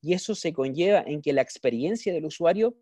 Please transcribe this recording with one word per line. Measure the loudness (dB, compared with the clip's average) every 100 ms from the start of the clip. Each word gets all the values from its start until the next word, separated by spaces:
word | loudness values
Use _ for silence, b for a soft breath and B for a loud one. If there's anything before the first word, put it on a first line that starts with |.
y | 0
eso | -2 -2
se | -4 -4
conlleva | -2 -4 0 4 4 2
en | -4
que | 0
la | 0
experiencia | 0 0 -2 0 -2 -2 -4
del | -4
usuario | -6 0 0 2 0 -2